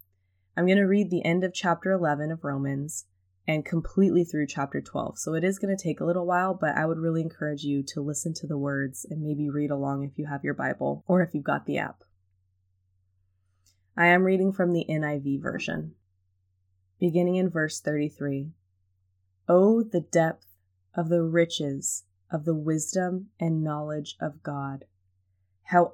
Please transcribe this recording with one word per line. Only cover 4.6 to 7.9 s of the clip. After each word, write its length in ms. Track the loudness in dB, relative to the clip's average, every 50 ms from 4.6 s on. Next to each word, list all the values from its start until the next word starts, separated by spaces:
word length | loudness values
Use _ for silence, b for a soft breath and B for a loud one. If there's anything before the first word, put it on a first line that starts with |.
| -4 -4 -4 -6
twelve. 380 | -6 -6 -6 -6 -6 -6 -8 -8
So 160 | -6 -4 -2
it 100 | 0 0
is 140 | 0 0 -2
gonna 180 | -2 -2 -2
take 240 | -2 -2 -4 -4 -2
a 40 | -2
little 220 | -2 0 0 0
while, 280 | 0 0 2 0 0 -2
but 220 | -2 -2 -2 0
I 100 | 0 0
would 120 | 0 0 0
really 220 | -2 -2 0 -2
encourage 420 | -2 -4 -6 -6 -4 -4 -4 -4 -4
you 200 | -2 -2 -2 -2
to 120 | -4